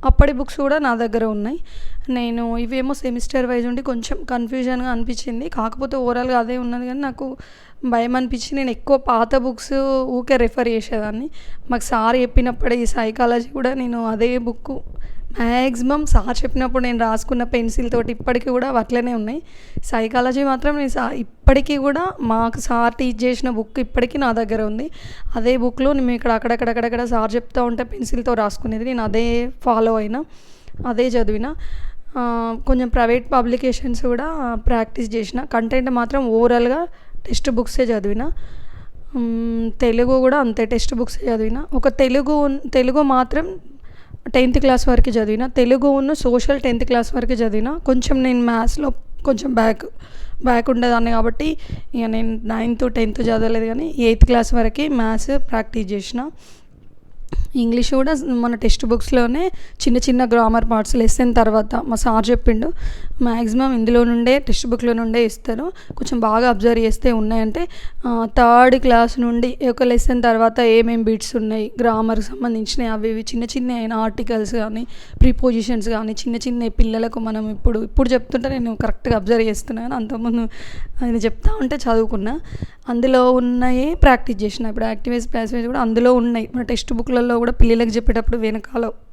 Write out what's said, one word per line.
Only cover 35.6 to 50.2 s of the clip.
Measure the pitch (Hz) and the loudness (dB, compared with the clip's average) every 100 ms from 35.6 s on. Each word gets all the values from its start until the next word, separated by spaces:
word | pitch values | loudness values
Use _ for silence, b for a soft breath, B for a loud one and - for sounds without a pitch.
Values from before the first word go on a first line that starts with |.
| 226 254 262 | 2 0 0
మాత్రం | 247 233 277 254 | 0 0 -2 0
ఓవరాల్గా | 220 233 240 240 277 349 b b | 2 4 4 2 0 -4 b b
టెక్స్ట్ | b - - 294 | b 0 2 2
బుక్సే | 233 233 - | 0 0 0
చదివిన. | 254 220 202 214 269 - B B B B B - - 262 | 0 0 0 -2 -2 -2 B B B B B -12 -8 -4
మ్మ్, | 233 226 233 226 226 - | -2 -2 -2 -2 -4 0
తెలుగు | 247 226 247 262 | 2 2 4 4
కూడా | 254 285 | 4 2
అంతే, | 247 214 220 | 0 0 0
టెక్స్ట్ | 233 - 233 | 0 0 0
బుక్సే | 240 - - 226 | -4 -2 -2 -2
చదివిన. | 220 240 302 | -2 -2 -2
ఒక | 269 277 | 2 2
తెలుగు | - 269 247 - | 2 2 2 2
ఉన్-, | 302 285 277 269 | 2 2 -2 -2
తెలుగు | 262 254 269 | 0 2 2
మాత్రం | 294 262 254 285 349 381 - - B B B B - | 2 2 2 -2 -4 -8 -14 -16 B B B B -2
టెన్త్ | 254 262 262 | 2 4 4
క్లాస్ | 277 254 - | 4 4 4
వరకు | 240 - | 6 6
చదివిన. | 233 214 214 254 | 4 0 -2 -2
తెలుగు | - 240 262 277 | 0 4 4 4
ఉన్న | 277 269 | 2 0
సోషల్ | 302 247 240 - 277 | 0 0 0 2 0
టెన్త్ | 247 233 240 | 0 -2 0
క్లాస్ | 240 226 269 | 0 0 -2
వరకు | 233 | 0
చదివిన. | 240 226 208 226 311 | 0 0 0 0 -2
కొంచెం | - 254 - 269 | 0 0 2 2
నేను | 254 247 | 2 2
మ్యాథ్స్లో | 240 233 233 - 294 - - - - | 2 2 2 2 -2 -4 -6 -6 0
కొంచెం | 247 277 | 0 0
బ్యాక్, | 233 226 214 - - B B | 2 2 0 -6 -12 B B